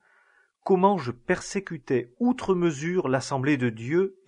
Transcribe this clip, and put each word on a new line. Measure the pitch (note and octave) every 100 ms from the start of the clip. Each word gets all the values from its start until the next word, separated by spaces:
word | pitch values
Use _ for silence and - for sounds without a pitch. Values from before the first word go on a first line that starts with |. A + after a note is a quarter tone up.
| _ _ _ _ _ _
comment | - F#3+ G3 G3
je | B2
persécutais | - - F#3 - G3+ F#3+ D#3+ - B2+ A#2+ -
outre | A#3+ B3 -
mesure | F3+ F3 C3+ D#3+ F3+ C3+
l'assemblée | C3 - C#3 C3+ C#3+
de | B2
Dieu | A2 A#2+ E3 F#3+ -